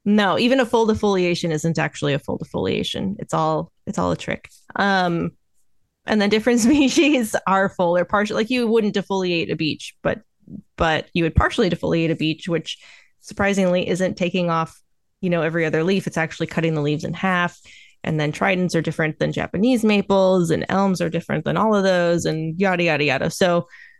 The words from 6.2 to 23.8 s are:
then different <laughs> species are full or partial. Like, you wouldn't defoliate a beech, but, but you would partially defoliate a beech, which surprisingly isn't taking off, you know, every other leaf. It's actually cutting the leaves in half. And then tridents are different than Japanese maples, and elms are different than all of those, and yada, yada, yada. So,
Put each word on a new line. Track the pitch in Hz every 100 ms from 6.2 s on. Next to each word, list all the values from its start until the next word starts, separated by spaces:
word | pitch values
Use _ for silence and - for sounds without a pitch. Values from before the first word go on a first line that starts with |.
then | 202
different | 214 226 240
<laughs> | 220
species | 294 269 302 285 285 220 - -
are | 190 190
full | - 175 175
or |
partial. | 175 208 208 208
Like, | 220
you | 254 226
wouldn't | 233 208
defoliate | 202 - 196 185 170 -
a | 160
beech, | 156 - - -
but, | - - _ _ - - - -
but | 170 156 -
you | 175
would | 165
partially | - - - 190
defoliate | 170 - 170 160
a | 165
beech, | 156 156 185
which | 165 - - - - _ _
surprisingly | - 214 202 202 185 180 -
isn't | 180 185 -
taking | 175 185 175
off, | 165 160 - _ _ _ _
you | 185
know, | 170
every | 160 165
other | 160 151
leaf. | 165 196 -
It's | 170
actually | 160 - 165
cutting | - 165
the | 156
leaves | 147 147
in | -
half. | 170 190 180 175 - - - - _
And | - 156
then | 151
tridents | 151 196 180 180
are | 170
different | 160 156 156 156
than | 156
Japanese | 147 156 165 240 247 214
maples, | 202 196 196 190 185 165
and | 156 -
elms | 190 196 180
are | 170
different | 165 - 151 151
than | 160
all | 220
of | 208
those, | 190 180 175 170 156
and | 160 160 160
yada, | 196 180
yada, | 170 147
yada. | 147 131 165
So, | - 185 175 - -